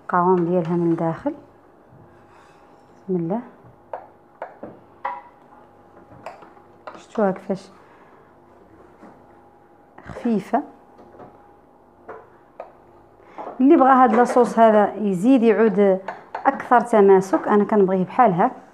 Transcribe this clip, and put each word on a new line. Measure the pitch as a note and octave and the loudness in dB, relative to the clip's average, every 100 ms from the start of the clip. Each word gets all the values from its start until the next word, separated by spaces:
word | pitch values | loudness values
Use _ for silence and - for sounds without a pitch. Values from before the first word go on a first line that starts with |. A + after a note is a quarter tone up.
القوام | - F3+ F3 F#3 | -2 -2 0 0
ديالها | E3+ F3+ E3 F3 | 0 -2 -2 -2
من | E3+ E3 | -2 -2
داخل. | E3 E3 D4 D#4 - _ _ _ _ - - _ _ - _ _ _ - _ _ | -4 -6 -10 -12 -20 _ _ _ _ -20 -20 _ _ -20 _ _ _ -20 _ _
بسم | - F#3 | -8 -6
الله، | E3 A3 B3 - - _ _ - - _ _ _ - - - - _ _ - - - _ _ - - _ _ - - - - - - - _ _ - - | -4 -8 -10 -20 -20 _ _ -18 -18 _ _ _ -20 -18 -20 -20 _ _ -12 -12 -18 _ _ -20 -20 _ _ -20 -20 -20 -20 -20 -20 -20 _ _ -20 -20
شفتوها | - - G3+ | -14 -4 -4
كيفاش | F#3+ - F#3+ - - - - - - _ _ _ _ _ - - _ - - - - _ _ _ _ _ - - | -4 -10 -12 -12 -20 -20 -20 -20 -20 _ _ _ _ _ -20 -20 _ -20 -20 -20 -20 _ _ _ _ _ -20 -20
خفيفه. | - A#3+ G#3+ - A#3+ - - _ - - - - - - _ _ _ _ _ - - - _ _ _ - - - - _ _ - - - - | -8 -4 -4 -2 -6 -6 -20 _ -20 -20 -20 -20 -20 -20 _ _ _ _ _ -20 -20 -20 _ _ _ -20 -20 -20 -20 _ _ -20 -18 -16 -2
اللي | C4 D#4+ | 2 4
بغى | C4 | 4
هاد | C4 B3+ A3 | 4 4 2
لاصوص | A#3+ B3+ A3+ A3+ | 2 2 0 2
هذا | A3+ G#3+ G3+ - | 4 4 0 -2
يزيد | G#3+ F#3 A3 C4+ | -4 0 2 4
يعود | A3+ G3 A3+ F#3+ G3+ F#3 - - - - - | 2 2 0 2 2 2 -4 -16 -16 -4 -4
اكثر | - - A#3+ | -4 0 0
تماسك، | - G#3+ G3 F#3+ F#3+ D#4 C#4 | 2 4 6 4 2 -4 0
انا | G#3+ | 0
كنبغيه | G3+ G#3+ F#3 F#3+ F3+ | 2 0 0 0 -4
بحال | - A#3+ | 2 2
هاك. | E3+ A#3+ - - | 2 -2 -4 -20